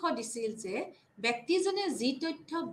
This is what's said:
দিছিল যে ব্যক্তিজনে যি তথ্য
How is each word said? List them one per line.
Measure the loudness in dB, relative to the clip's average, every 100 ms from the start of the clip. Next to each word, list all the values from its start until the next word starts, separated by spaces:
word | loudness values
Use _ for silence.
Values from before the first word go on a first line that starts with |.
| 0 0
দিছিল | -4 -2 -4 -4
যে | -4 -4 -4 -10 _ -2
ব্যক্তিজনে | 0 0 2 4 4 2 0 2
যি | 0 2
তথ্য | -2 -4 -4 -4 -4